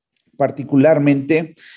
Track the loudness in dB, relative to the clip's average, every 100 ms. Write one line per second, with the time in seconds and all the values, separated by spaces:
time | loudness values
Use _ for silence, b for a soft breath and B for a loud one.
0 | _ _ _ -6 -6 -6 -4 2 2 2
1 | 2 0 0 -4 -4 -12 B